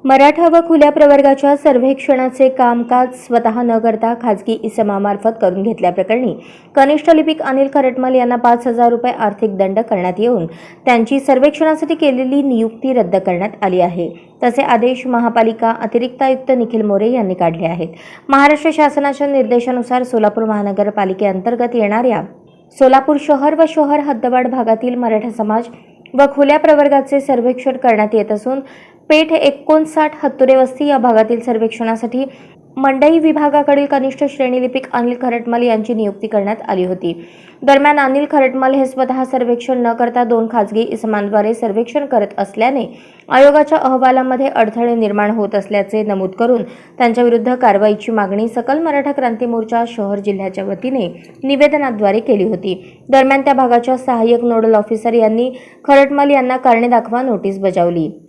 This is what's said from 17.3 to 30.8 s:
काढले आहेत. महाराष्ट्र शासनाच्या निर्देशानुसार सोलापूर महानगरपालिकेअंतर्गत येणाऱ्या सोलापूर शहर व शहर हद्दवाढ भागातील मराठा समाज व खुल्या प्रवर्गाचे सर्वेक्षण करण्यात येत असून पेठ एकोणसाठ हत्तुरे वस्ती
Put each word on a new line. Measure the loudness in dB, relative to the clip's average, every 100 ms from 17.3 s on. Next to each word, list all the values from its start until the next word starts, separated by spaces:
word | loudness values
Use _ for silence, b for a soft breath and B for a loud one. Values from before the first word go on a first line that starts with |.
काढले | -2 -2 -2 -6
आहेत. | -6 -8 B B B 0
महाराष्ट्र | 4 4 2 0
शासनाच्या | 2 0 2 -2 -2 -2
निर्देशानुसार | 0 2 0 0 -4 -2 -4
सोलापूर | -2 0 0 0
महानगरपालिकेअंतर्गत | -2 -2 -2 -2 -2 -2 -4 -2 -2 -2 -4 -2 -2 0
येणाऱ्या | 0 0 0 -2 -6 -16 b b b 2
सोलापूर | 4 4 4 -2
शहर | 0 0 2 2
व | 0
शहर | 2 0 0
हद्दवाढ | -2 -2 0 0 0
भागातील | -2 0 0 -2 -4
मराठा | -2 -2 -4
समाज | -6 -2 -2 -4 B B B -6
व | 2 2 4
खुल्या | 2 4
प्रवर्गाचे | 4 4 4 2 2 -2
सर्वेक्षण | 0 0 0 -2 -4 -2
करण्यात | 0 0 0
येत | 0 -2
असून | -4 -4 -8 -10 B B B _
पेठ | 2 2
एकोणसाठ | 0 0 -2 0 2 2 -2 -2 -2
हत्तुरे | -6 2 4 4
वस्ती | 2 0